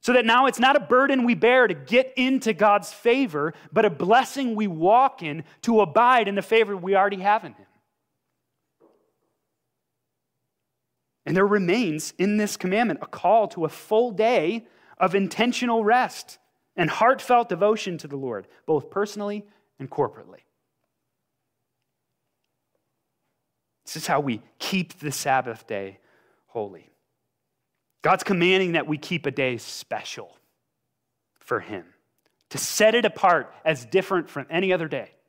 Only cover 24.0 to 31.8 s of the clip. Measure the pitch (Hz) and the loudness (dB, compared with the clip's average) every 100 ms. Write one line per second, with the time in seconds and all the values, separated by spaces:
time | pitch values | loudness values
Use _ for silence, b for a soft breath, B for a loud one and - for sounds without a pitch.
24 | - 147 139 107 _ _ - 190 175 - | -2 -2 -2 -6 _ _ -6 -4 -6 -10
25 | 147 - 147 131 127 110 - 104 98 95 | -10 -6 -2 -2 -2 -12 -10 -10 -10 -16
26 | _ _ _ _ _ 117 104 85 _ _ | _ _ _ _ _ -10 -10 -12 _ _
27 | _ _ _ _ _ _ _ _ _ _ | _ _ _ _ _ _ _ _ _ _
28 | 151 185 - 185 175 190 185 165 147 151 | 0 0 0 0 2 2 0 -2 -4 -8
29 | - 170 143 135 131 120 - - - 110 | -6 -6 -6 -4 -4 -4 -12 -16 -12 -12
30 | - - 95 _ _ _ _ _ _ _ | -10 -16 -18 _ _ _ _ _ _ _
31 | _ _ _ _ - 113 - 101 | _ _ _ _ -6 -6 -6 -14